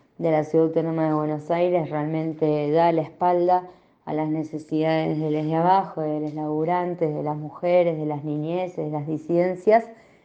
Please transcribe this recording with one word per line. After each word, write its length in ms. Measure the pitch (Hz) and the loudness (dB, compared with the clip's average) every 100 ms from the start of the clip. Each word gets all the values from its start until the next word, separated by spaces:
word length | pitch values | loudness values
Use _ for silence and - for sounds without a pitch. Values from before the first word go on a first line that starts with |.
| _ - | _ -4
de 140 | 165 | 0
la 100 | 156 | 0
Ciudad 240 | 151 160 160 | 2 2 2
Autónoma 400 | 165 160 160 160 | 2 0 0 0
de 80 | |
Buenos 340 | 151 151 151 151 | 0 0 -2 -2
Aires 360 | 170 180 175 143 | 0 2 2 0
realmente 840 | 151 151 160 160 156 156 151 147 | -2 -2 -2 -4 -2 0 0 2
da 180 | 156 170 | 4 4
la 120 | 160 | 2
espalda 640 | 143 - 180 180 175 180 180 - _ _ | -2 -2 0 2 2 2 -2 -14 _ _
a 80 | 156 | -6
las 160 | 151 156 | -4 -2
necesidades 920 | 156 151 156 - 156 160 160 160 156 | -2 -4 -8 -4 0 2 2 0 -2
de 100 | 156 | -2
los 140 | 151 | -2
de 100 | 151 | 0
abajo, 460 | 160 175 190 175 - | 2 4 4 2 -4
de 180 | 156 151 | -4 -4
los 160 | 151 | -4
laburantes, 800 | 151 151 151 160 180 180 175 160 | -6 -4 -2 0 0 -2 -2 -2
de 80 | 151 | -2
las 140 | 147 151 | -4 -6
mujeres, 640 | 151 - 175 180 170 156 | -8 -6 2 4 4 0
de 80 | 156 | -4
las 180 | 147 | -4
niñeces, 600 | 151 151 156 175 180 - 151 | -4 -4 -4 -4 -6 -6 -6
de 40 | |
las 160 | 151 147 | -6 -4
disidencias, 800 | 151 - 170 185 180 - 226 226 - - _ | -6 0 0 0 0 4 4 2 -10 -20 _